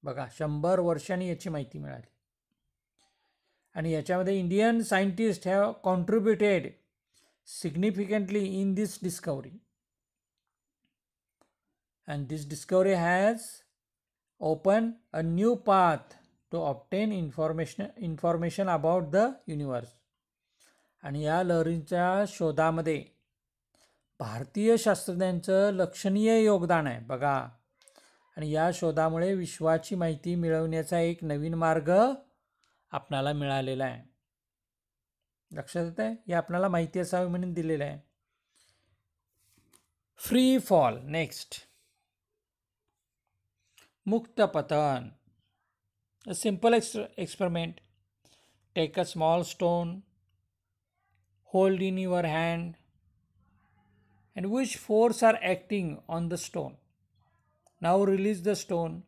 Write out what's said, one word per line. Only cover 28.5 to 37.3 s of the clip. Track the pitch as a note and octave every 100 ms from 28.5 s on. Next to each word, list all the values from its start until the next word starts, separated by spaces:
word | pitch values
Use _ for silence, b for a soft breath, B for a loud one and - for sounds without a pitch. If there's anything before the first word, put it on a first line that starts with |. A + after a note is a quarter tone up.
या | D3+ E3
शोधामुळे | E3+ E3+ D#3 D#3+ E3 F3+
विश्वाची | G3 E3+ - D#3+ D#3+ E3 F#3+
माहिती | E3+ D3+ E3+ F3
मिळवण्याचा | E3 D#3+ D#3+ D#3+ D#3+ E3+
एक | E3+ E3+
नवीन | D#3+ C#3+ D#3
मार्ग | E3 E3 D#3+ D3 F#3 A#3+ C4+ - _ _ _ _ _ _
आपणाला | - - C#3 C#3
मिळालेला | D3 C#3+ C3+ C3 C3 C3
आहे. | A#2 - _ _ _ _ _ _ _ _ _ _ _ _ _ _ D#3
लक्षात | - F3+ E3+
येत | E3
आहे? | A3 A3+ -
हे |
आपणाला | E3+ E3 F3 F#3+
माहिती | F3 E3 F3+
असावी | F3 F3+
म्हणून | F3+